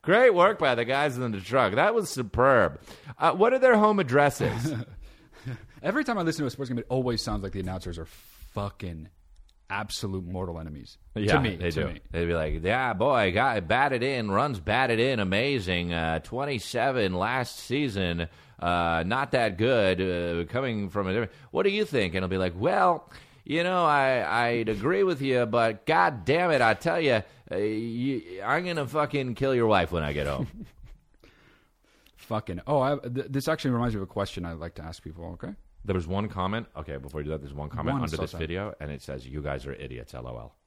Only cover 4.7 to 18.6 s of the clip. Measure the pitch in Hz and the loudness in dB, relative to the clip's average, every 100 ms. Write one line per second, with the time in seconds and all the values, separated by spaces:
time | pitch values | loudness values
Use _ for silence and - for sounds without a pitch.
4.7 | 131 - - - - - - 131 120 - | -4 -8 -14 -20 -20 -20 -16 -12 -12 -14
5.7 | - - 247 262 220 165 156 139 - 131 | -6 -2 -2 -2 0 -2 0 -4 -4 -6
6.7 | 120 - 131 123 113 113 107 98 95 92 | -6 -2 -2 0 -2 -2 -4 -4 -6 -4
7.7 | 92 92 85 82 - - - - - 101 | -6 -8 -10 -12 -16 -20 -20 -10 -6 -6
8.7 | - 92 80 78 _ - - - _ _ | -6 -10 -10 -14 _ -20 -20 -20 _ _
9.7 | 98 104 - 104 95 87 92 92 82 80 | -6 -6 -6 -6 -6 -6 -6 -6 -8 -10
10.7 | 73 - - - - 101 82 107 82 87 | -12 -16 -20 -12 -4 2 2 0 -2 -2
11.7 | 80 73 76 - 85 85 85 78 80 87 | -2 -4 -6 -8 -4 0 0 -2 -2 0
12.7 | 123 131 98 123 131 98 92 131 110 80 | 0 0 0 2 4 4 2 2 0 0
13.7 | 120 143 127 127 131 107 98 143 107 85 | 2 2 2 -2 -2 0 0 0 -2 0
14.7 | 113 127 113 127 123 95 98 135 135 92 | 2 2 4 2 2 2 2 0 -2 0
15.7 | 87 87 85 82 80 - 120 143 127 - | -2 0 0 0 -2 -4 -6 -4 -4 -4
16.7 | 120 131 127 101 90 104 127 120 - - | -2 0 2 0 0 0 -2 -4 -8 -4
17.7 | 131 143 98 90 85 82 - - - | -2 -2 0 -2 -2 -4 -8 -20 -4